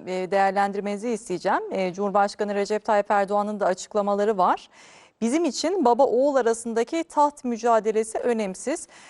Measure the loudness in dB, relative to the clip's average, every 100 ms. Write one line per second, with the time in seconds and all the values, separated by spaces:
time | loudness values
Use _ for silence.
0 | -4 -6 -2 2 2 2 -2 -2 -6 -6
1 | -4 -6 -4 -4 0 0 -2 -4 -4 -2
2 | 0 2 2 0 -4 -2 -2 -2 2 0
3 | 2 0 2 0 -2 0 0 -2 -2 -2
4 | 0 0 0 2 2 2 -4 -20 -20 -20
5 | -20 _ -2 0 0 0 -2 2 2 4
6 | 4 4 2 2 2 0 -2 -2 -2 -2
7 | -2 2 0 0 -6 -2 2 2 2 -2
8 | -2 -4 -2 -2 -2 -6 -6 -6 -8 -20